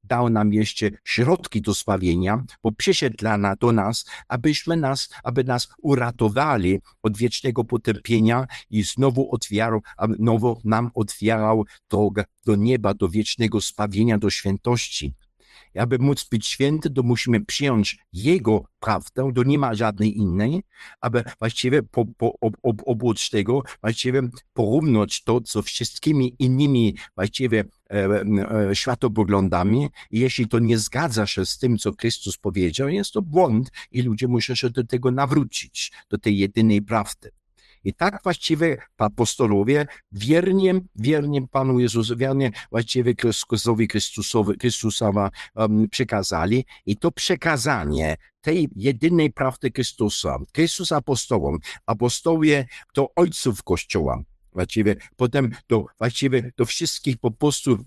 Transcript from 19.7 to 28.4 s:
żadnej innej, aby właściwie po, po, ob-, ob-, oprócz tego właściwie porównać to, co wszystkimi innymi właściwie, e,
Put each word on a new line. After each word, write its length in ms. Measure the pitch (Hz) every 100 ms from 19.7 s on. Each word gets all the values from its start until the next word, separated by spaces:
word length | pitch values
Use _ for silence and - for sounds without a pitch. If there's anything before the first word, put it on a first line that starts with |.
żadnej 440 | 107 110 101 107 104
innej, 460 | 98 92 113 175 - - - -
aby 220 | 120 120 113 -
właściwie 440 | 117 - 127 143
po, 220 | 110 120 110
po, 280 | - 117 -
ob-, 160 | 113 -
ob-, 200 | 120 107 -
oprócz 440 | 113 120 104 -
tego 340 | 107 107 135 127 -
właściwie 400 | 107 113 127 135 123 - -
porównać 680 | - 107 139 156 110 101 -
to, 180 | - 120
co 200 | 113 107
wszystkimi 760 | - - 117 - 151 147 127 123
innymi 560 | 127 131 143 127 107 95 - -
właściwie, 500 | 104 - 127 110 98 _ -
e, 340 | 101 98 101 101 101